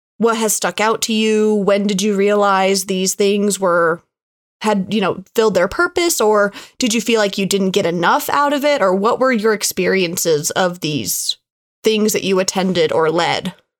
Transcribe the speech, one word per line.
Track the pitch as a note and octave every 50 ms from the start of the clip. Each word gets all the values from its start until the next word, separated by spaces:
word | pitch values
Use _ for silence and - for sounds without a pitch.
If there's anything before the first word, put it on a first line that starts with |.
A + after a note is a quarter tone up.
| _ _ _ -
what | G#3 A3+ A3+ A3+
has | A3+ G#3+ -
stuck | - - F3+ F3 -
out | G#3 A3 A3+ A3+
to | - - A3
you? | G#3+ A3 A3 A3 G#3+ G#3+ G#3+ G#3+
When | G#3 F#3+ F#3 G3+ G3+ G3+ G#3
did | G#3 F3+
you | G3 G#3+ G3+
realize | F#3+ G3 G3+ G#3 G#3 G3+ G3+ G3 F#3+ F#3+ F#3+ G3 G3 F#3+
these | G3+ F#3+ F#3 F#3 F#3 -
things | - G#3 G3 G3+ G3+ G3+ G#3 F#3+ F#3+
were, | F#3+ F3+ E3+ F3 E3+ E3 E3 E3+ - _ _ _ _ _ _ _ _ _ _ _
had, | - G#3+ G#3 G3+ F#3 - G3
you | A3+
know, | F#3+ F3 - - F#3 - _
filled | - A3 A3 F#3
their | F#3+ F3 F#3
purpose? | - - F4 F4 - F4+ F4 E4+ E4+ -
Or | E4+ - G#3+ G#3 G3+ G3+ - - - - _ -
did | B3+ A#3+ G#3+
you | A#3
feel | - - A3+ A3
like | G#3 G3 G3 -
you | G3
didn't | F3+ G3 G3 G3 F#3+
get | F3+ G3 -
enough | E3+ E3+ F3 E3+ F#3 A#3 D4 - -
out | - C#4+ D4 C#4+ C#4+
of | C#4+ C4
it? | D4 C#4+ C#4
Or | - G3 F3+
what | G3 G3 A3+ B3 -
were | B3 C4 B3+
your | A3 G3+ A3+
experiences | G#3+ G3+ - - - - F3+ F3+ F#3 F#3+ F#3 E3 F3 F3 - E3+ D#3+ D3 D#3+ -
of | - - F#3 F3+ F3+ F3+
these | - D3+ D3+ C#3 G#2+ E2+ - - - - - - _ _ _ _ _ _ _ _ -
things | A3 A3 G#3+ G#3 G#3+ -
that | - -
you | F#3 F#3+ F#3
attended | F#3 F#3 - G3 F3+ F#3+ F#3 F3 D#3+ D3+ -
or | - D#3+ D#3
led? | D#3+ F3 E3+ D3 C#3 F2 - F#3 - - _ _ _